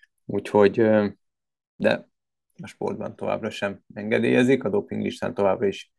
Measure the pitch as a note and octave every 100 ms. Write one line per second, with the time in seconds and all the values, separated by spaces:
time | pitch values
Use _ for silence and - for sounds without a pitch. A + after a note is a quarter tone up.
0 | _ _ - G2+ - G#2+ G2+ A2 A2 G#2+
1 | G2+ - _ _ _ _ _ - A2 G#2+
2 | - _ _ _ _ - - - G#2 G2+
3 | G2+ A2 G2+ G2+ G#2 - G2+ G2 - G#2+
4 | G#2 A2+ A#2+ B2 B2+ B2+ G2+ G2+ - G#2+
5 | G2+ - G2+ - G2 F#2 G2 F#2+ -